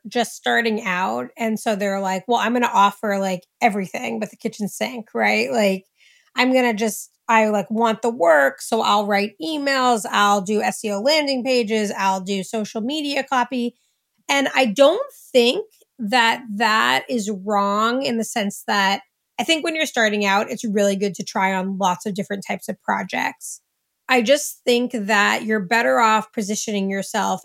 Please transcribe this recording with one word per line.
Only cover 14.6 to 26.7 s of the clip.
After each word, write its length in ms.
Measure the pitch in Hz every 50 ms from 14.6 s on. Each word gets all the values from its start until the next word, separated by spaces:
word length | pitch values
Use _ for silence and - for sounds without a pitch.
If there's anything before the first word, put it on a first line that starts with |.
| 269
don't 460 | 220 190 277 277 294 359 480 571 571 - - - -
think 340 | - 247 233 247 294 403 440 - _ _ _ _ _ -
that 460 | 220 196 254 247 226 226 240 247 269 220 202
that 480 | 202 240 214 214 226 233 247 262 262 - -
is 200 | 262 226 196 214
wrong, 720 | 208 185 190 214 208 202 202 202 202 208 220 233 240 269 277
in 140 | 269 233 226
the 60 | 214
sense 380 | - - 233 202 196 - - - -
that 340 | 208 202 196 190 196 - - _ _ _ _ _ _ -
I 20 | 233
think 200 | 311 330 311 269
when 100 | 339 320
you're 120 | 320 302
starting 380 | - - 247 220 208 208 208 202
out, 240 | 196 196 208 226 -
it's 140 | 247 - -
really 300 | 214 196 214 202 202 202
good 200 | 190 208 202 170
to 80 | - -
try 280 | - - 208 190 190 190
on 220 | 185 185 196 196 185
lots 280 | 196 180 175 - -
of 80 | 214 180
different 300 | 202 - - 202 196 -
types 220 | - 202 190 - -
of 120 | 196 -
projects. 800 | _ - 196 196 196 185 - - - - - - - - - - _ _ _ _ _ _ _ _ _ -
I 120 | 262 247
just 400 | 214 240 285 285 - - - - -
think 280 | 254 240 240 247 240
that 520 | - 220 196 202 214 202 208 208 220 233 -
you're 160 | 214 220 214
better 380 | 185 175 233 233 240 262 262 247
off 320 | 226 220 220 214 202 -
positioning 580 | _ 240 196 196 214 - - 226